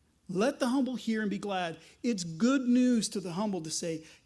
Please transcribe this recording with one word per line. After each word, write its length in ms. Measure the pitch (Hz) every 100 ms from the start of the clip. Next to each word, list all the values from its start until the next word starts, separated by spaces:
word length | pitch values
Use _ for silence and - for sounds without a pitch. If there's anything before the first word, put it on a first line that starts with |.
| _ _ -
Let 300 | 175 247 285
the 100 | 254
humble 280 | 269 247 233
hear 260 | 226 220
and 80 | 208
be 80 | 196
glad. 400 | 202 185 170 160 - -
It's 200 | 240 202
good 460 | 170 160 240 277 240
news 400 | 247 254 233 -
to 100 | 208
the 120 | 175
humble 300 | 170 214 185
to 80 | 156
say, 340 | - 170 160 - -